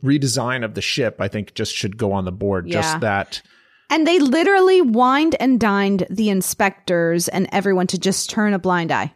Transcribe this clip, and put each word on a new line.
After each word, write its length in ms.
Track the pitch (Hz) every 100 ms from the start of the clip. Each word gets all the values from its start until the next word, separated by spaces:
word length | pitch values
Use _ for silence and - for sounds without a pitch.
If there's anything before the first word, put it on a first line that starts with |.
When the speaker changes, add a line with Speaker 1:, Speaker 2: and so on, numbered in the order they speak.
Speaker 1:
redesign 640 | 135 143 135 120 120 127 113
of 80 |
the 80 | 101
ship, 360 | - - 113 -
I 80 | 98
think, 260 | 107 95
just 220 | - 107 -
should 220 | 104 107
go 160 | 104
on 120 | 98 92
the 60 |
board. 360 | 95 101 95 87
Speaker 2:
Yeah. 140 | -
Speaker 1:
Just 180 | 160 160
that. 420 | 110 98 95 - _ _ _ _ -
Speaker 2:
And 160 | 311 311
they 100 | 359
literally 640 | 277 320 359 392 370 370
wined 540 | 269 220 254 269 320 -
and 200 | 254 247
dined 480 | 220 202 196 196 -
the 200 | 190 214
inspectors 1000 | 190 - - 196 - - 175 170 170 -
and 200 | 185 190
everyone 340 | 196 196 185 180
to 120 | 180
just 320 | 190 - -
turn 240 | 220 208 190
a 40 |
blind 320 | 185 175 165
eye. 220 | 123 123